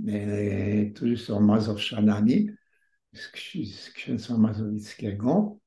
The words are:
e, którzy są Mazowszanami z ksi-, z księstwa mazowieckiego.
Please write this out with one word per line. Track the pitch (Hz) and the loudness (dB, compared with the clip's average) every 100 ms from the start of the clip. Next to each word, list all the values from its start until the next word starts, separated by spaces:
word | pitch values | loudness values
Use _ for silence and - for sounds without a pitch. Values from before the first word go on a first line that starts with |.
| 107 | -4
e, | 104 - 104 101 98 101 104 104 | -4 -2 -2 0 0 0 2 0
którzy | - 120 117 | 0 -2 0
są | - 104 | -2 2
Mazowszanami | 104 110 107 104 - 107 107 107 110 208 - - _ _ _ _ _ | 4 4 2 -2 -6 2 2 4 4 4 2 -4 _ _ _ _ _
z | - - | -20 -16
ksi-, | - - 170 98 | -14 -12 -8 -10
z | - - | -12 -18
księstwa | - - 117 - 117 | -14 -6 -6 -2 2
mazowieckiego. | 107 107 107 107 - - 107 98 120 180 208 - | 4 2 -4 -6 -8 -8 -8 -2 2 2 2 -4